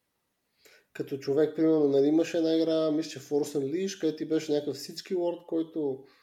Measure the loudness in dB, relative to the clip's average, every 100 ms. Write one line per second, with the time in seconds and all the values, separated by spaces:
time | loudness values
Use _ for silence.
0 | _ _ _ _ _ _ _ -20 _ -12
1 | -8 -6 -2 2 2 2 2 4 4 4
2 | 6 4 2 0 2 2 2 2 2 0
3 | -4 -10 -2 -2 0 -2 -2 -2 -4 -2
4 | -2 -2 -2 -2 0 -2 -2 -8 -10 -12
5 | -6 -2 -2 -4 -4 -4 -4 -4 -4 -4
6 | -12 _